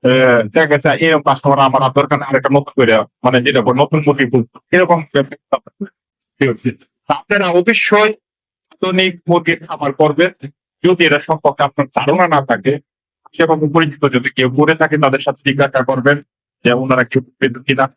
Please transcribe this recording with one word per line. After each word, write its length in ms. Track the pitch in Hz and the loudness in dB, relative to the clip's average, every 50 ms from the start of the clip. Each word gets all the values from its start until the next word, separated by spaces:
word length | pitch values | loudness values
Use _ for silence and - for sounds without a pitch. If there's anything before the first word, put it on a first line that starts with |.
| - | 0
এ, 40 | 127 127 131 131 127 120 117 110 | 2 2 2 2 2 2 2 0
দেখা 220 | 104 - 160 160 | 0 0 0 2
গেছে 220 | 147 147 143 - 156 | 2 0 0 0 0
এরকম 340 | 139 - 160 165 160 151 147 | 0 0 0 0 0 0 0
কাস্টমার 360 | 147 135 127 - 147 139 135 | 0 -2 0 0 0 2 2
আমার 240 | 135 135 131 131 135 | 2 2 2 0 -2
আর 80 | 131 | 0
দরকার 280 | 131 143 135 - 147 139 | 0 -2 -2 0 -2 -4
নেই, 100 | - - | -4 -2
আর 80 | 135 | -4
একটা 120 | 131 127 135 135 | -2 0 0 0
নতুন 200 | 143 139 - _ | 0 -2 -2 _
করে, 220 | - 127 113 110 110 | 0 2 2 2 0
মানে 440 | 107 - _ _ - 127 127 127 123 | 0 -4 _ _ -2 0 0 2 0
যেটা 200 | 139 139 131 110 | 0 0 0 0
বলে, 200 | 113 123 127 147 | 0 0 0 0
নতুন 200 | 151 - 156 151 | 0 0 -2 0
মুরগি 240 | 147 143 143 139 120 | 0 0 0 -2 0
খুঁজবো। 300 | 123 127 117 - _ - _ _ | 0 -2 -2 -2 _ -20 _ _
এরকম 320 | - 180 185 175 175 165 151 _ _ | 0 0 2 2 0 -2 -2 _ _
ব্যাপার। 720 | 143 135 139 - - _ _ - 127 _ - _ _ 202 - _ _ _ _ _ _ _ _ _ _ 143 131 113 - _ 127 117 _ _ _ _ _ _ _ | -2 -2 -2 -8 -20 _ _ -6 -6 _ -14 _ _ -14 -14 _ _ _ _ _ _ _ _ _ _ -2 -2 -2 -4 _ -6 -8 _ _ _ _ _ _ _
তা 60 | 147 | -4
আপনারা 320 | 151 - _ 208 202 202 | -4 -2 _ -2 0 0
অবশ্যই 640 | 175 170 180 180 214 226 - - - 214 208 214 214 214 _ _ _ _ _ _ _ _ _ _ _ | 2 0 0 2 2 0 0 2 2 2 2 2 2 -2 _ _ _ _ _ _ _ _ _ _ _
আধুনিক 500 | _ _ - 185 185 185 185 190 185 175 _ 165 | _ _ -6 -2 0 0 0 0 -2 -6 _ 0
মুরগির 380 | 170 175 165 165 170 - - | 0 0 0 -2 -4 -6 -6
খামার 260 | - 156 - 147 139 135 | -14 -10 -6 -6 -6 0
করবেন। 380 | - 156 151 147 143 170 185 185 _ - 139 _ _ _ _ _ _ - | 0 0 0 2 2 0 0 0 _ -18 -18 _ _ _ _ _ _ 0
যদি 200 | 175 185 180 175 | 0 2 2 2
এটা 160 | 160 147 147 - | 0 0 0 -2
সম্পর্কে 360 | - 160 151 _ 151 143 - 147 | -4 -6 0 _ -2 0 0 -4
আপনার 240 | 139 _ - 139 135 _ | -4 _ -4 -6 -4 _
ধারণা 320 | - - 139 151 185 185 170 | -4 -2 -2 0 0 0 0
না 180 | 156 143 135 | 0 -2 0
থাকে, 320 | - 120 104 95 135 143 143 _ _ _ _ _ _ _ _ _ - _ | -2 -4 -2 -2 -4 -4 -4 _ _ _ _ _ _ _ _ _ -20 _
সেরকম 360 | - 165 160 160 156 151 151 143 | -2 0 0 0 0 0 0 0
পরিচিত 320 | 165 160 147 143 - - | 0 0 0 -4 -2 -4
যদি 260 | 139 127 127 123 143 | -2 -2 -2 -4 -4
কেউ 200 | - - 131 127 | -4 -2 -2 -2
করে 240 | 123 135 151 151 160 | 2 0 2 2 2
থাকে, 240 | 156 160 156 151 151 | 0 0 -2 0 0
তাদের 200 | 151 139 131 135 | 0 0 0 0
সাথে 320 | - 147 131 _ _ 143 | -4 -4 -8 _ _ -4
জিজ্ঞাসা 340 | 135 139 139 135 - 131 127 | 0 0 -2 0 0 -2 -2
করবেন 380 | 127 135 131 120 139 147 143 - _ _ _ _ _ _ _ _ | -2 -4 0 0 0 0 0 -4 _ _ _ _ _ _ _ _
যে 80 | 120 120 | 0 0
ওনারা 320 | 123 131 131 131 127 127 | 0 0 -2 0 0 0
কেউ 180 | 123 - 135 123 _ _ _ | 0 -2 -4 -4 _ _ _
পেত 200 | - 131 120 123 | -4 -4 -4 -6
কিনা। 280 | 123 - 135 131 135 131 _ | -6 -6 -2 -2 -2 -4 _